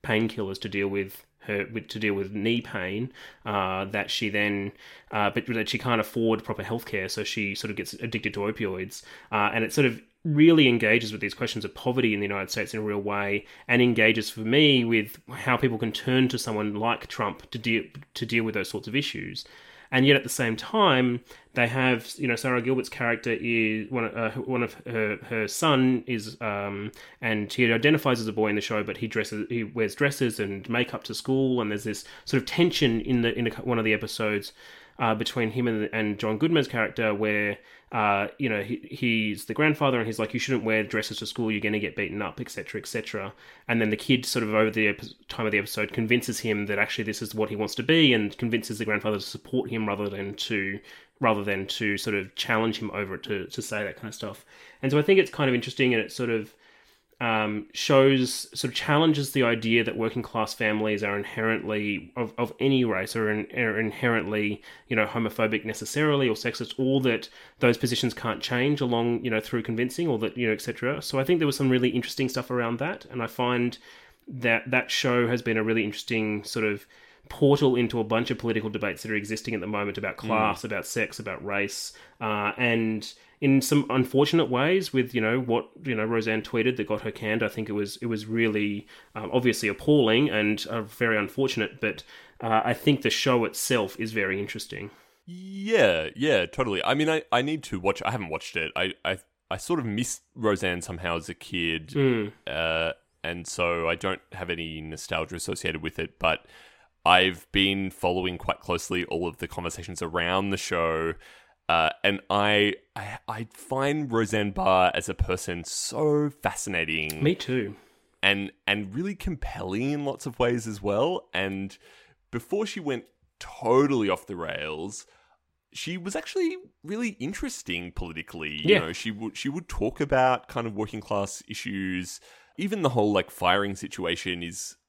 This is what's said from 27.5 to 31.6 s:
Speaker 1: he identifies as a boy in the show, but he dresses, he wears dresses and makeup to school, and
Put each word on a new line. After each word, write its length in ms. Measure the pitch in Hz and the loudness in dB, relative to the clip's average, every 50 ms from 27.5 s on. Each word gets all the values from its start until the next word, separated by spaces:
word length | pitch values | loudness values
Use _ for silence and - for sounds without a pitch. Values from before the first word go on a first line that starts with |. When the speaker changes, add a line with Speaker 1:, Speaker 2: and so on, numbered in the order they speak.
Speaker 1:
he 220 | - - 123 113 113 | 0 2 4 4 4
identifies 460 | 113 117 143 156 151 - 139 127 120 | 4 4 4 4 4 4 2 2 2
as 80 | 110 | 0
a 60 | 110 104 | -4 0
boy 160 | 110 107 107 | 2 2 2
in 60 | 104 | 2
the 60 | 104 | 0
show, 220 | 101 - 113 107 104 | -2 -2 -2 -2 -2
but 140 | 107 95 | -2 -4
he 100 | - 117 | -6 -6
dresses, 400 | 110 - 113 104 - 110 107 104 - | -2 -2 -2 -2 -2 -4 -6 -6 -4
he 140 | 120 117 110 | -4 -4 -4
wears 320 | 104 - 120 110 101 - | -4 -2 0 0 0 2
dresses 440 | - 143 139 139 - 135 120 107 - | 2 2 2 2 2 0 0 0 -2
and 300 | 107 98 101 98 95 - | -4 -4 -4 -8 -6 -2
makeup 360 | 117 120 123 - - 113 - | 0 0 0 0 -2 -10 -8
to 100 | - 110 | -8 -10
school, 440 | - - - 131 135 135 131 127 | -8 -2 0 2 2 4 2 2
and 120 | 123 | 2